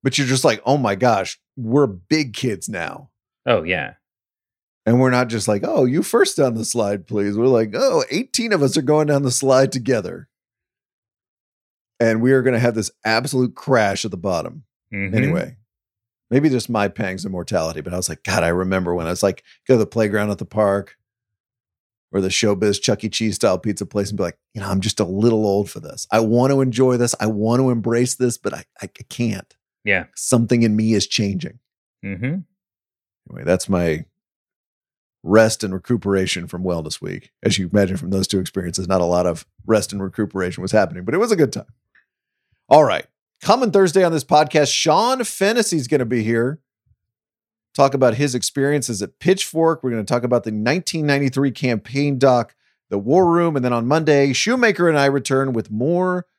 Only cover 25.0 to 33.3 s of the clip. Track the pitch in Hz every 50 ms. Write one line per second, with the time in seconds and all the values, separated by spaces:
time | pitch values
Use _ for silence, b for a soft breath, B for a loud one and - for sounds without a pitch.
25 | 107 85 92 98 107 117 113 107 107 101 98 101 101 - - 85 80 73 - -
26 | - _ 107 110 113 110 117 120 127 135 143 135 135 131 117 113 131 131 123 120
27 | 123 117 - - - 107 110 101 107 110 117 123 135 127 123 117 101 113 117 120
28 | 123 120 - - 127 123 120 - _ 110 - - - _ _ - - 92 _ -
29 | 123 _ - - 120 113 101 92 - _ _ _ _ _ _ _ _ 104 98 92
30 | 82 - _ - - - - 117 117 110 123 120 117 113 107 107 110 110 113 104
31 | 98 - - - 107 101 98 92 - - - _ _ _ _ _ _ _ _ _
32 | - 101 98 90 113 131 156 196 170 _ _ _ _ _ _ _ _ _ _ _
33 | _ _ _ _ _ -